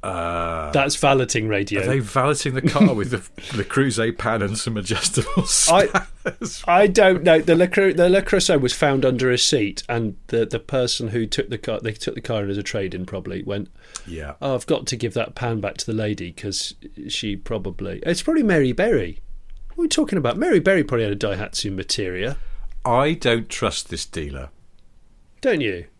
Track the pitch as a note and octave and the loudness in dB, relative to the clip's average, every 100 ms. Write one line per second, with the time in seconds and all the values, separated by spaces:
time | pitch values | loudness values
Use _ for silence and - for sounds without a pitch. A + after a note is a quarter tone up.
0 | F#2+ F2+ E2+ E2+ E2+ E2 D#2 C#3 C#3 - | -6 -4 -4 -2 -4 -4 -2 0 0 2
1 | C#3+ C3+ B2 A#2+ A2 G2+ G2+ G2 F#2+ C3+ | 2 4 2 0 0 0 0 -2 0 0
2 | G#2+ C3+ C3 D3 D3 C3 E3 C#3+ F#3+ A#2 | 0 0 0 0 -2 0 0 6 4 4
3 | G2+ A#2+ - - - A2+ G2 - C3+ A2 | -2 -4 -6 -18 -10 -6 -2 2 2 2
4 | A2+ A2+ A#2 A2 G2+ A2 - A2 F#2+ G2+ | -2 -2 -2 0 -2 -2 -4 -4 -4 -2
5 | - - - - - - - F3 G3 F#3 | 0 -2 0 -2 0 2 4 4 4 0
6 | - - E3+ - A#3+ - - F3 G#3 F#3+ | -4 -10 -10 -8 -10 -8 2 6 6 8
7 | F#3+ F#3 F3 D#3+ D#3+ E3 F3+ F#3+ G3 F3+ | 6 6 6 6 6 4 6 4 4 4
8 | F3 F#3+ F#3+ G3 - D#3+ B2+ - D3+ C3+ | 6 6 4 2 4 4 2 2 2 4
9 | C3 B2+ B2+ B2 - C#3 G#2 - - A#2+ | 2 2 2 2 2 2 0 -4 -4 -2
10 | A2 F#2+ - A#2 A2+ A#2 - C3+ B2 - | -2 -6 -4 0 0 -2 -4 -2 0 -2
11 | A#2 A#2+ A2+ - - A2+ - A2 A2+ G#2 | -2 -2 -2 -2 -4 -6 -6 -4 -6 -6
12 | - - - A2+ G2+ G2+ G2 A2 G2 F2 | -8 -8 -4 -4 -2 -4 -4 -4 -4 -6
13 | F2+ G2 F#2 F#2 G2 G2+ F#2+ - - - | -8 -8 -8 -8 -6 -6 -8 -14 -16 -16
14 | - D#2+ D2 - C#3 C3 - D3+ - A#2+ | -12 -12 -12 -6 -4 -4 0 -2 -2 -4
15 | A#2 A#2+ A2 - A#2+ A2+ G2+ - - A2 | -2 -2 -4 -4 -4 -2 -4 -6 -4 -2
16 | G#2+ G2+ F2+ - G#2+ F#2+ - - - - | -2 -4 -6 -8 -8 -6 -8 -10 -18 -14
17 | - - A2 G2 - A2 F#2 F2+ F#2+ - | -8 -6 -4 -6 -6 -6 -6 -6 -8 -6
18 | - F3 - D#4+ A3+ E3+ C3 B2 G#3 D#3+ | -2 -2 0 2 4 4 2 2 2 2
19 | F2 D#2+ - - - - - - E4 - | 0 -8 -10 -12 -12 -12 -12 -4 0 0
20 | D#4 F#3+ B2 B2+ E4+ G3+ F#3+ G3 A#2 B2 | 0 2 0 0 2 4 4 4 2 0
21 | G#2+ G2+ G#2 F#2+ G#2 - G#2+ F#2+ F#2+ - | 0 0 -2 -2 -4 -6 -4 -6 -4 -4
22 | F#2+ F2+ A2 C#3+ - - - - - A#2+ | -2 -4 -4 -4 -4 -6 -6 -4 2 2
23 | C#3+ E3 C3 A#2 G#2+ - A2+ - - D#2+ | 2 2 2 2 0 -4 -2 -4 -8 -10
24 | - - D2 C2+ B1+ - - - - - | -8 -8 -8 -10 -12 -18 -20 -20 -20 -20
25 | - - _ - C4+ E3 A#2+ F2+ E2 | -20 -20 _ -4 0 0 0 -4 -10